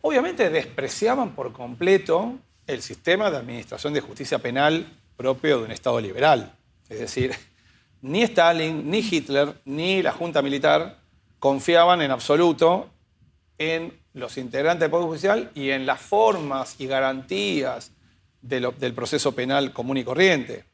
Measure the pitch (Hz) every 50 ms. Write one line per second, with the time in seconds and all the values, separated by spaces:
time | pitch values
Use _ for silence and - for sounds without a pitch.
0 | - 294 311 254 269 359 180 - 226 175 156 160 127 - - - 135 131 - -
1 | 202 226 247 269 247 190 - - 131 123 113 - 123 120 123 117 175 180 196 185
2 | 185 - 160 170 208 233 254 269 _ _ _ _ _ - 143 120 - - - -
3 | _ 170 175 190 214 202 160 135 117 123 120 117 110 - - 107 - 147 147 143
4 | 139 - - - 139 - 147 123 - 123 120 135 143 151 160 165 - - - _
5 | _ _ _ _ 123 131 135 131 - 156 143 123 113 110 113 - - 127 120 120
6 | 110 98 92 113 135 156 147 120 104 - - _ _ _ _ _ _ _ 113 107
7 | 110 98 - 131 127 131 123 - - _ _ _ _ _ _ _ _ _ _ _
8 | - 131 151 202 240 226 233 185 170 170 170 160 160 160 160 151 - 147 175 220
9 | 233 220 185 156 135 - 139 139 147 147 - - _ 135 135 151 165 180 190 190
10 | 175 143 - - 165 170 151 151 139 139 139 139 143 151 147 151 165 190 - _
11 | _ _ _ _ _ _ _ _ - 139 139 135 - - 170 165 170 175 180 175
12 | 156 139 131 120 - - 147 156 175 170 160 - 165 165 175 - - - _ _
13 | _ _ _ _ _ _ _ _ _ _ _ _ 156 160 165 165 165 170 - _
14 | _ _ _ 127 123 113 - 139 131 123 117 131 143 160 175 170 165 151 151 170
15 | 175 160 160 151 - 196 202 233 247 - - 147 139 135 135 135 131 131 131 -
16 | - - - 208 220 220 208 175 156 143 135 135 127 - - - 139 131 135 135
17 | 135 135 135 135 135 - 180 196 202 202 180 151 135 127 123 117 - - _ _
18 | _ _ _ _ _ _ _ _ - 120 135 127 123 123 123 - 135 123 117 117
19 | 120 113 - 123 - 143 117 - 127 127 139 143 139 127 - - 120 127 135 135
20 | 123 120 131 151 185 190 175 143 120 - 113 107 - _